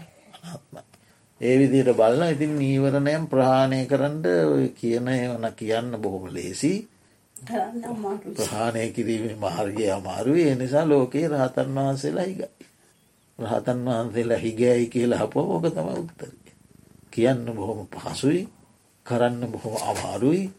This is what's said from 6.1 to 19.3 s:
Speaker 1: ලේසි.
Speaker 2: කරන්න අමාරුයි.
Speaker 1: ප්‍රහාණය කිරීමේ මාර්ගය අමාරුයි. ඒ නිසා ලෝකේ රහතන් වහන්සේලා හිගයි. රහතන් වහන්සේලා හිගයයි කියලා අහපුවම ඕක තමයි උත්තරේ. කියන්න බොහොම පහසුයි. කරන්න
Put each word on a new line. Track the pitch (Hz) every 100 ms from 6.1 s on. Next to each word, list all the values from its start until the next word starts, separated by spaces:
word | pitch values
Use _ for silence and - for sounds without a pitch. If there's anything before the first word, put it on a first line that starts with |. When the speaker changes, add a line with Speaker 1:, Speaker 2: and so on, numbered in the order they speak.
| 95 92
Speaker 1:
ලේසි. | 90 90 95 147 202 226 _ _ _ _ -
Speaker 2:
කරන්න | 127 233 240 233
අමාරුයි. | 233 220 202 208 - -
Speaker 1:
ප්‍රහාණය | 104 107 117 113 113
කිරීමේ | 117 110 110 113 107
මාර්ගය | 98 87 101 107 104
අමාරුයි. | 101 95 90 117 165
ඒ | 151 123
නිසා | 127 147 160
ලෝකේ | 143 127 143 160
රහතන් | 143 131 131 131
වහන්සේලා | 135 139 139 147 180 185
හිගයි. | 190 185 _ - _ _ _ _ _ _ -
රහතන් | 110 113 127 123
වහන්සේලා | 123 113 117 113 117 113
හිගයයි | 117 110 123 120 117
කියලා | 123 120 113
අහපුවම | 107 139 185
ඕක | 170 165
තමයි | 165 175 175
උත්තරේ. | 170 - - - - _ _ _ - - -
කියන්න | - 120 123 117
බොහොම | 110 98 98 82
පහසුයි. | - - - 135 175 233 - _ _ _ _ -
කරන්න | 117 123